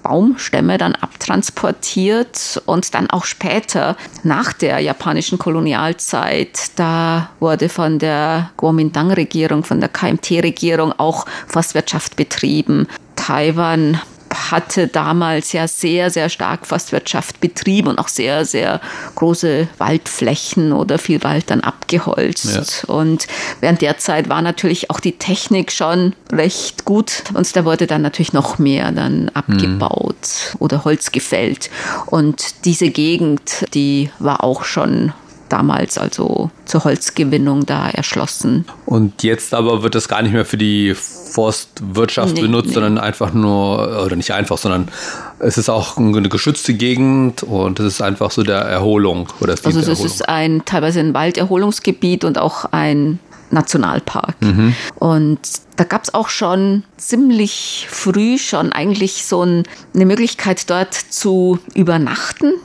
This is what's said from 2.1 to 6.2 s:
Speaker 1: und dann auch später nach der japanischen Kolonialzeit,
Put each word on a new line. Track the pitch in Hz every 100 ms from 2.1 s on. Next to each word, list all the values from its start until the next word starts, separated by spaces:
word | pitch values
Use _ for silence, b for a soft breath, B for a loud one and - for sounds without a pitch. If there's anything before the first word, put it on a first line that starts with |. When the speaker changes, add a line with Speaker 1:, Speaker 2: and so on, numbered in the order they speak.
| 226 240 - - -
Speaker 1:
und | - 165 -
dann | - -
auch | 180
später | - - 180 214 - 185 139 190 B B
nach | 165 151 254
der | - 156 139
japanischen | 147 - 175 151 - 185
Kolonialzeit, | 180 160 156 123 156 170 - 123